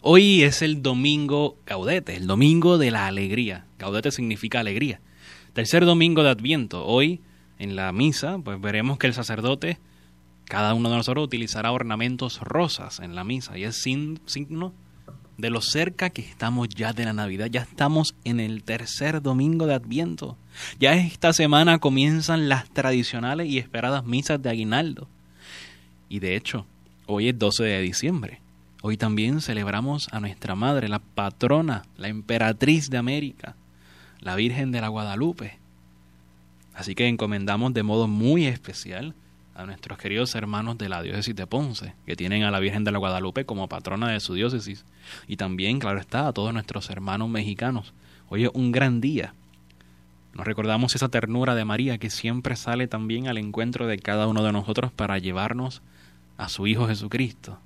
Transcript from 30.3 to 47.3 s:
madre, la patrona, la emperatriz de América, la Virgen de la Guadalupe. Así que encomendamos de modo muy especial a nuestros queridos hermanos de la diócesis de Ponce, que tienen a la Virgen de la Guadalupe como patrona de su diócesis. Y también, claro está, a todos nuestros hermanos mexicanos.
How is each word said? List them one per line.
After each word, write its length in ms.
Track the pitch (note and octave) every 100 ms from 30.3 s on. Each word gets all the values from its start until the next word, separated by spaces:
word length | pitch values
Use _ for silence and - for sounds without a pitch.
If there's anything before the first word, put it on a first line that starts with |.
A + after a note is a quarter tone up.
| F#2+ -
madre, 340 | F#2+ C3+ C#3+ G#2+
la 120 | G#2
patrona, 840 | - - G2+ - B2 D3 D#3+ A2 - -
la 120 | G2+
emperatriz 840 | G#2+ G#2 A#2 A2 G#2+ C3+ D#3+ C#3
de 60 | B2+
América, 580 | A#2+ C#3+ C#3+ - - - - _ - - - -
la 140 | - F#2
Virgen 360 | A#2 B2 C3+
de 100 | B2
la 60 | A2
Guadalupe. 720 | A2 G#2+ G2 D#3+ E3+ G#2+ - - _ - _ - - - - - _ - -
Así 180 | F#2+
que 140 | F#2+ A#2+
encomendamos 640 | A#2 G#2+ G#2 G2 G2+ B2+
de 80 | A#2
modo 260 | G#2+ A2 A2
muy 380 | G#2 A#2 E3 D3
especial 720 | B2 - - - F#2 D3 - - _ _ -
a 100 | F#2
nuestros 320 | F#2+ - G2
queridos 380 | G2 G#2 B2 A2+
hermanos 420 | G#2 G#2 A2+ A#2
de 120 | G2+
la 120 | F2
diócesis 340 | F2+ G2 G2+ G2+
de 120 | F#2
Ponce, 480 | B2 D3 A2 F#2+ - -
que 100 | F2
tienen 280 | F2+ G#2
a 80 | G#2
la 80 | G2
Virgen 240 | G2 G#2
de 80 | G#2
la 80 | G2+
Guadalupe 460 | F#2+ F#2 F#2 B2 -
como 220 | G#2 F#2+
patrona 440 | - - G2 A#2
de 80 | G#2+
su 160 | - F#2
diócesis. 500 | A#2 B2+ G#2 G2 - - - - -
Y 100 | G2+
también, 420 | F#2+ F#2 F#2+ C3
claro 200 | A2+ G2
está, 280 | F#2 B2 D3
a 60 |
todos 200 | B2 G#2+
nuestros 380 | A2+ G2+ G#2 -
hermanos 380 | F#2+ G2 G2+
mexicanos. 640 | A2+